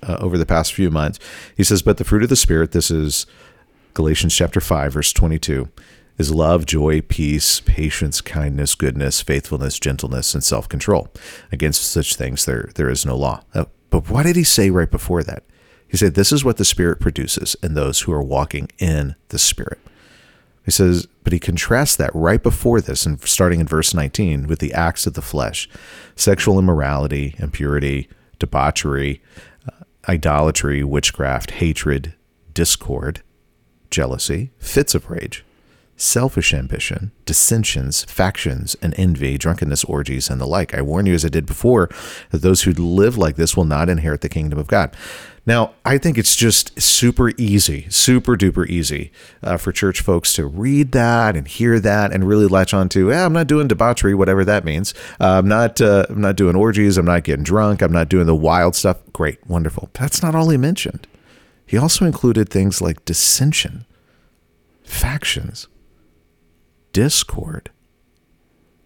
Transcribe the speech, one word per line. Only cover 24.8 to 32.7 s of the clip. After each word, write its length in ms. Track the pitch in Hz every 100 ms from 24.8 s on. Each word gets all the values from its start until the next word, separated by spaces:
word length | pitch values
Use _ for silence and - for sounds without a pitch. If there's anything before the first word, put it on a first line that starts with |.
| 82 - -
of 80 | -
the 60 |
flesh, 460 | - 73 58 - - - - - - -
sexual 440 | - 98 - 95
immorality, 760 | 92 80 69 69 73 71 71 -
impurity, 680 | 76 - 71 71 69 69 69 _ _ -
debauchery, 840 | - 76 73 - 76 69 71 73 _ - - _ -
uh, 160 | - - _ -
idolatry, 760 | 87 78 73 78 78 71 71
witchcraft, 680 | 71 71 - - 69 62 -
hatred, 640 | - 85 76 78 69 76 - _ _ _
discord, 680 | - 85